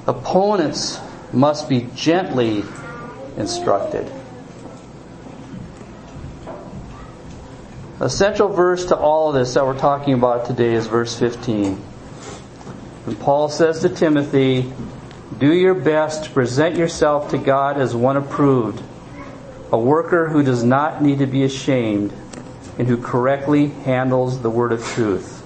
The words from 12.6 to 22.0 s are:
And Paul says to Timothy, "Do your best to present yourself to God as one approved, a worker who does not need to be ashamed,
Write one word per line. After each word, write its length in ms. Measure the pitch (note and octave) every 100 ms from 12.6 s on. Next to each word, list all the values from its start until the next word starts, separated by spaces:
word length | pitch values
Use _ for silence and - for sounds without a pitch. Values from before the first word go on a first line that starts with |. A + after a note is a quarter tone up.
| - - - - -
And 120 | A2+
Paul 300 | - C#3+ D3
says 320 | D3 D#3+ D#3+
to 80 | F3+
Timothy, 840 | F3+ D#3 D3 C#3+ C#3 C3 B2+ B2+ - - - - - - A2
"Do 140 | C#3
your 220 | F3 F#3
best 500 | F#3 C#3+ D#3 D3+ -
to 60 | -
present 460 | C3+ A#2+ B2 D#3+ E3
yourself 540 | E3 - D3+ D3 D3
to 80 | C3+
God 400 | C3 C3+ C#3 C#3+
as 160 | B2
one 220 | A#2 B2+ C#3
approved, 680 | C3+ - C#3+ C3 G#2+ G2+ - - - - - - - - -
a 80 | A2+
worker 500 | A#2+ D#3 E3 F3 D#3+
who 140 | D3+
does 220 | C3+ B2
not 360 | A#2 C3+ D3+ D3
need 200 | D3 C#3
to 60 | C3+
be 180 | C3
ashamed, 680 | C3+ C3+ - C3 A2+ G#2